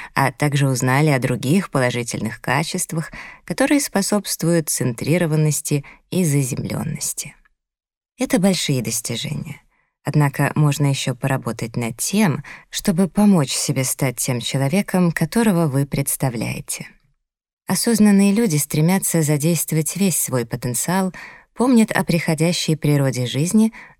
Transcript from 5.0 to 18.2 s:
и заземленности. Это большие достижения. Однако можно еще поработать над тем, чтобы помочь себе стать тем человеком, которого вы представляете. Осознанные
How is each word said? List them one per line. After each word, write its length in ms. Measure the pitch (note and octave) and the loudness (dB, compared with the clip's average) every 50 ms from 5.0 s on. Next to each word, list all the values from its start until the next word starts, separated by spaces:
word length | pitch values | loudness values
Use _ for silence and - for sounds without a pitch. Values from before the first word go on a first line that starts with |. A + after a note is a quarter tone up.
| G#2+ A#2 D3+ F3+ F3 D#3+ D#3 D#3 D3+ D3+ D3 - - - D#3 D3 C#3+ - - _ _ _ | -2 0 0 0 2 0 2 2 2 2 0 -2 -2 -2 -2 -4 -4 -6 -16 _ _ _
и 140 | - F3+ F#3 | -2 -2 0
заземленности. 1120 | D#3+ C#3+ C#3+ C#3 B2 B2+ - - - - - - - - - - - - - - D3 - _ _ _ _ _ _ _ _ _ _ _ _ _ _ _ _ _ | 2 2 0 0 -2 -4 -6 -6 -6 -6 -6 -6 -6 -8 -8 -8 -8 -8 -8 -12 -14 -14 _ _ _ _ _ _ _ _ _ _ _ _ _ _ _ _ _
Это 200 | B3+ C4 - A3 | -4 0 2 4
большие 440 | F3 G3+ F#3 D#3+ - - C#3+ B2+ A2+ | 6 4 4 2 0 -2 -2 -2 -2
достижения. 800 | A2 A2 - - - A#2 A2+ C3 - D3 C#3+ D3 - C#3+ - _ _ _ _ _ _ _ _ _ | -4 -6 -6 -6 -6 -8 -6 -6 -8 -8 -8 -8 -10 -12 -16 _ _ _ _ _ _ _ _ _
Однако 480 | - D3 D3+ D3 C#3 - - D3 C3 - | -2 2 2 2 2 2 0 0 0 2
можно 320 | - D3+ D3 C#3+ - D3+ | 2 2 2 2 2 0
еще 280 | C#3 C#3 C3+ - - B2 | 0 0 -2 -4 -6 -6
поработать 600 | - - C3+ C3+ C3 A#2 A#2+ A2 A2+ B2 A2+ - | -4 -2 -2 -2 -2 -2 -6 -8 -8 -8 -8 -6
над 220 | A#2+ A#2+ A#2 A2+ - | -6 -6 -6 -6 -6
тем, 440 | - - - G3+ A3 F3 C3+ - - - - - - _ | -6 -4 0 2 2 2 0 -2 -6 -12 -18 -20 -20 _
чтобы 380 | - - - - F#3 D#3+ G3 F3 | -12 -6 -2 -2 0 2 0 0
помочь 440 | - - G#3 G#3 G3 F3 C#3 B2+ - | 2 4 4 6 6 6 4 0 -2
себе 320 | - - - D3 C3+ C3 | -4 -4 -2 -2 -2 -2
стать 320 | B2+ - - D3 C3 A#2 | -4 -2 -2 -2 -2 -2
тем 240 | - - - C3 A#2+ | -2 -4 -4 -4 -4
человеком, 720 | A#2 - - C3+ C3+ C#3 D3 G3 G3+ - - F#3 F3+ E3+ D#3+ | -4 -4 -2 0 0 2 0 0 -2 0 0 2 2 2 2
которого 540 | - E3 D#3 - A3+ A#3+ A3 F#3+ E3+ E3+ | 0 -2 0 0 2 2 2 2 2 2
вы 180 | D3+ B2+ C#3 C#3 | 2 2 0 -2
представляете. 1040 | C#3+ - - C#3+ - - - - C3+ A#2 A2+ A2 B2 B2 - D3 - - - - - - _ _ _ _ _ _ _ _ _ _ _ _ _ _ - | -2 -2 -4 -4 -4 -4 -2 -2 -2 -2 -2 -6 -6 -6 -8 -8 -10 -10 -12 -12 -16 -18 _ _ _ _ _ _ _ _ _ _ _ _ _ _ -4
Осознанные 640 | F#3+ F3+ - A#3 A#3 G3+ G#3+ G#3 G3+ G3 | -4 -2 0 0 4 4 6 6 6 6